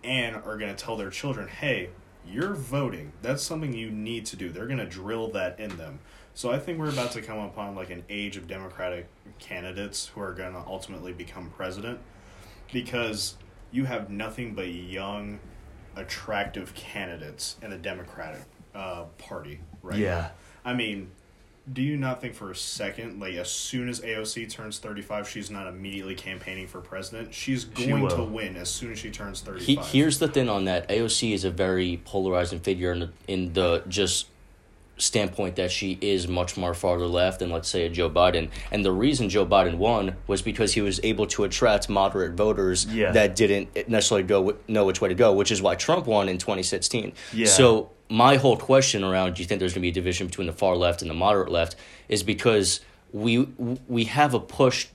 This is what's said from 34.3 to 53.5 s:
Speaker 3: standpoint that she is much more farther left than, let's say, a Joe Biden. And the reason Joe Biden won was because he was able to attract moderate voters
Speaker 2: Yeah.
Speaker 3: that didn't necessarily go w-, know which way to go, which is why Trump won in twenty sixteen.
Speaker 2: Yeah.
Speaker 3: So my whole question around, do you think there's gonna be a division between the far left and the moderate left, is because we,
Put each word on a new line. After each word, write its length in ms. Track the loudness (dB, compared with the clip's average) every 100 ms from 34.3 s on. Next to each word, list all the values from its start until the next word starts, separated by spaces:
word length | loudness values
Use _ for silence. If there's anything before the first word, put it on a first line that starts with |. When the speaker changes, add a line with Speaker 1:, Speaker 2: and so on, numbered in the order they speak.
| _ -20 -20 _ -20 -20 -2
Speaker 3:
standpoint 580 | 0 2 0 -2 -4 0
that 160 | -2
she 260 | -2 -4 -2
is 280 | 0 2 2
much 280 | 0 0 -2
more 180 | -2 0
farther 320 | 2 2 2
left 320 | 4 2 2
than, 100 | -2
let's 180 | -2 -2
say, 180 | 0 0
a 40 |
Joe 200 | 2 2
Biden. 400 | 6 6 6 -2 -6 -4
And 140 | 0 2
the 60 |
reason 380 | 4 4 4 2
Joe 180 | 2 6
Biden 300 | 6 6 4
won 380 | 4 4 2 -4 -2
was 160 | 0
because 300 | 0 0 2
he 80 | 2
was 180 | 0 0
able 220 | 0 2 0
to 160 | 2
attract 460 | 0 4 4 4 4
moderate 440 | 4 4 4 0
voters 520 | 2 2 4 2 2 0
Speaker 2:
Yeah. 260 | 2 4
Speaker 3:
that 240 | 6 6 6
didn't 540 | 4 4 0 -6 2
necessarily 380 | 2 4 2 4
go 140 | 4
w-, 160 | 4 0 0
know 180 | 4 4
which 160 | 4
way 80 | 0
to 60 | 6
go, 180 | 6
which 180 | 8 4
is 80 | 4
why 140 | 2 2
Trump 300 | 2 2 4
won 240 | 2 2
in 80 | -2
twenty 240 | -2 -2
sixteen. 500 | 0 -2 0 -2 -4 -8 -8
Speaker 2:
Yeah. 140 | 0 4
Speaker 3:
So 420 | 10 10 8 2 -12 _
my 260 | 6 8 8
whole 220 | 8 4
question 460 | 6 6 6 2
around, 320 | 2 2 2 0
do 60 |
you 60 | -2
think 120 | 0
there's 140 | 0
gonna 80 | 0
be 80 | 0
a 40 |
division 340 | 0 0 -2 -4
between 180 | -4 -6
the 80 |
far 220 | 2 2 4
left 260 | 4 2
and 80 | -4
the 60 | 2
moderate 340 | 4 4 4
left, 280 | 2 0 -4 -18 -20 -2
is 120 | -2
because 580 | 0 2 4 6 4 0 -6 -20 _
we, 240 | -2 2 2 2